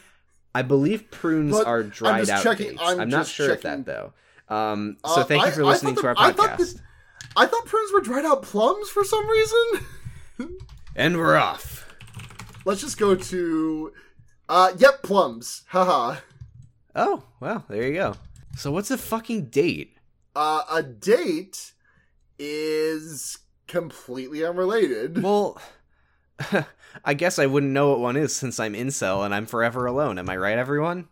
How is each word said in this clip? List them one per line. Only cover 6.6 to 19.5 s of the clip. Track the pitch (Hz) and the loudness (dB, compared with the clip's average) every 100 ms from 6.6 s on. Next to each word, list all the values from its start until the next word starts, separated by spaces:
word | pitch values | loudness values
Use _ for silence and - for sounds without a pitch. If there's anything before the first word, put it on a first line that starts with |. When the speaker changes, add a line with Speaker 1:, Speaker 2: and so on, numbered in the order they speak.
| 349 - | -4 -4
Speaker 2:
that, | - - _ - - - | -20 -20 _ -20 -4 2
I | 254 | 4
thought | 466 466 | 2 0
prunes | 440 415 | -2 2
were | 392 | 0
dried | 240 254 311 | 2 0 2
out | 277 | 2
plums | - 202 233 403 415 | 0 2 2 2 -2
for | - | -2
some | 392 440 427 | 0 0 2
reason. | 440 440 453 466 403 - - - - - - | 2 4 2 2 0 -6 -14 -14 -16 -16 -12
<laughs> | 302 370 - - - - | -12 -12 -18 -18 -12 -2
Speaker 1:
And | 147 170 | 0 2
we're | 165 156 | 4 4
off. | 104 73 - - - - - - - - - - | 4 -2 -10 -16 -18 -20 -20 -18 -18 -18 -20 -6
Speaker 2:
Let's | 185 202 | -2 -2
just | 294 - | -4 0
go | 202 185 | 2 2
to, | - 180 170 160 160 156 156 - - - - _ - | 0 -4 -2 0 0 -4 -8 -14 -20 -20 -20 _ 2
uh, | 175 185 180 | 6 6 8
yep, | 269 277 | 6 6
plums. | - 196 147 117 - - - | 2 2 2 -2 -12 -14 -4
Haha. | 180 185 147 120 147 - - - - - _ _ - | 2 4 4 2 -4 -12 -20 -20 -20 -20 _ _ -2
Speaker 1:
Oh, | 381 359 - _ | 0 0 -6 _
well, | 135 214 - | -8 -8 -6
there | 107 127 | -4 -2
you | |
go. | 160 151 98 - - - - | -2 -4 -6 -14 -20 -16 -10
So | 143 | -6
what's | 160 208 | -4 -2
a | 262 | -4
fucking | - 226 226 226 | -4 -6 -4 -6
date? | 127 | -2